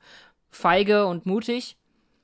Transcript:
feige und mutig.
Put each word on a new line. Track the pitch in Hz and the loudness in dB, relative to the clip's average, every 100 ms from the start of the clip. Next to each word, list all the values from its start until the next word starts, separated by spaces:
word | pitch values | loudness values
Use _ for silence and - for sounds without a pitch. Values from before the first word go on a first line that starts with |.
| - - - _ _ | -20 -20 -20 _ _
feige | - 175 185 208 208 196 | -2 2 2 4 2 2
und | 170 185 | -2 -4
mutig. | 208 226 240 - - _ _ _ _ | -4 -2 -6 -8 -18 _ _ _ _